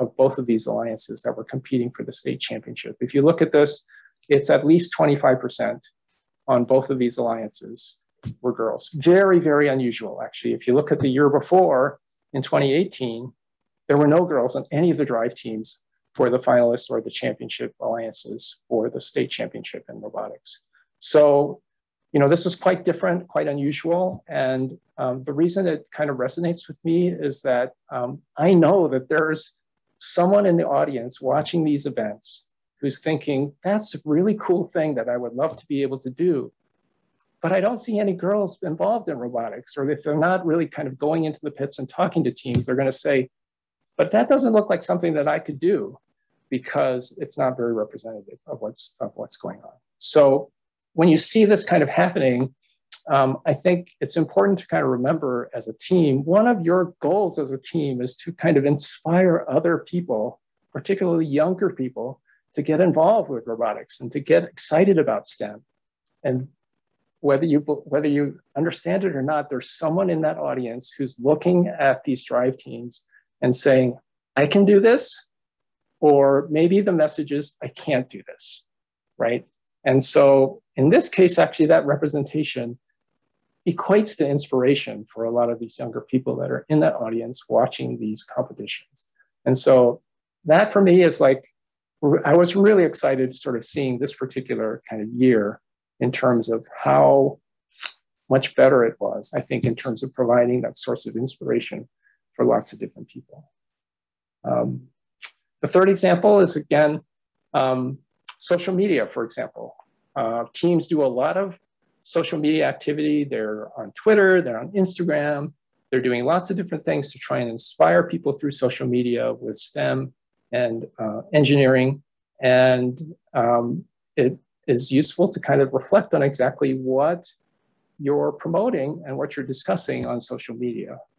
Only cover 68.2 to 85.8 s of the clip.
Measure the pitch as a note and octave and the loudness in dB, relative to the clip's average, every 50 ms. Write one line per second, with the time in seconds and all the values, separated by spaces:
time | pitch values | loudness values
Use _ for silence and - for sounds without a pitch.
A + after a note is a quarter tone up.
68.2 | C#3+ C#3 - - _ _ - C#3+ E3 E3 D3 - - E3+ F#3 G3 G3 F3+ D3 C3+ | -2 -2 -6 -10 _ _ -6 -4 -4 -4 -4 -6 -6 -4 -2 -2 -2 -2 -2 -2
69.2 | C3 D3+ D#3 D3 C#3+ - C#3 B2+ - - - - E3 D#3 E3 F#3+ G3 F3+ E3 D#3 | -4 -2 -2 -4 -4 -4 -8 -8 -8 -10 -10 -6 -4 -2 0 0 0 0 0 0
70.2 | D#3 D3+ D#3 D#3+ D3 C#3 B2+ C3 B2 A2+ A#2 B2+ - - - - C#3 B2+ - - | 0 -2 -2 -2 -4 -4 -4 -4 -6 -8 -8 -10 -14 -14 -10 -8 -8 -8 -6 -2
71.2 | A#2+ C#3+ D3+ D3+ - F3 F3+ F3 F3 F3 F3 D#3+ C#3+ C3+ B2+ - - D3 B2+ B2+ | 2 2 2 2 2 2 4 4 2 0 0 0 2 2 2 0 -2 -6 -6 -6
72.2 | - - A#2+ B2 B2+ C3 C3 - - C#3 A#2+ A#2 A#2+ A#2+ - - _ _ _ _ | -4 -2 -2 0 0 0 -2 -6 -10 -16 -14 -14 -14 -16 -18 -20 _ _ _ _
73.2 | _ _ _ - - B2+ B2 - - D3 C3 C3 C3 B2 B2 - _ _ _ _ | _ _ _ -4 0 0 0 2 4 4 4 4 4 2 -2 -6 _ _ _ _
74.2 | _ _ - C3+ D3+ D3 - G3+ G3+ G3 G#3 G3 G#3+ A3+ B3 - - - - - | _ _ 0 0 2 4 4 4 6 6 6 6 6 6 4 4 0 -4 -8 -10
75.2 | - _ _ _ _ _ _ _ _ _ _ _ _ _ _ - D#3 D3+ C#3+ C#3 | -14 _ _ _ _ _ _ _ _ _ _ _ _ _ _ 2 4 6 6 6
76.2 | C#3 C#3 C#3 C#3 - E3 D3+ D#3 E3+ F3 F#3+ G#3 G3 G3+ F3 D#3+ D3+ D3+ - E3 | 6 4 4 2 0 0 0 2 2 4 4 2 2 2 2 2 0 0 -2 -6
77.2 | D3 C#3+ C#3+ D3 C#3+ - - - - C3 - - - - C3+ B2+ B2+ - - F#2+ | -6 -4 -4 -6 -6 -8 -12 -14 -16 -14 -14 -10 -4 -2 -2 -2 -2 -4 -12 -20
78.2 | - - - - - - - - _ _ _ _ _ _ _ _ _ _ _ - | -18 -18 -16 -14 -12 -14 -14 -14 _ _ _ _ _ _ _ _ _ _ _ -4
79.2 | A#2+ A#2 A#2+ - - _ _ _ _ _ _ _ - C3+ C3 C3+ C#3 - - D3 | -2 -2 -2 -4 -6 _ _ _ _ _ _ _ -2 2 2 2 2 2 4 6
80.2 | C#3+ C#3 C#3 C3+ C3+ C3+ - - _ _ - C3+ C3 D#3 A3+ F4 - - - F#3+ | 6 6 6 6 4 2 0 -8 _ _ -2 2 4 6 6 4 4 2 2 4
81.2 | F#3 F3 F3+ E3+ E3 E3 - - D#3 D3+ D#3+ D#3+ D3+ C#3+ D3 C#3+ D#3 D3 D3+ D3 | 4 4 4 4 2 2 2 0 4 4 4 4 4 2 -2 -2 -2 -2 -2 -4
82.2 | C#3 - - D#3 D3 - - C3 A#2+ A#2+ B2 - _ _ _ _ _ _ _ _ | -6 -4 -4 -6 -6 -4 -6 -8 -8 -10 -12 -16 _ _ _ _ _ _ _ _
83.2 | _ _ _ _ _ _ _ _ - F3 E3+ - - - G3 G#3+ G#3+ G#3 - - | _ _ _ _ _ _ _ _ -4 -4 -4 -2 0 2 2 2 2 0 -2 -2
84.2 | D3 C#3+ C#3+ C#3+ C#3+ - C3+ B2+ B2+ C#3 C#3+ C#3 - - A2 G#2 A2+ _ - A2 | 0 0 0 -2 -2 -2 0 2 4 2 2 2 0 -8 -12 -14 -16 _ -8 -6
85.2 | A#2 A#2 A#2 A#2+ A#2+ A#2+ A#2 A#2 A#2 A2+ - - | -4 -2 0 0 0 0 -2 -6 -8 -14 -12 -12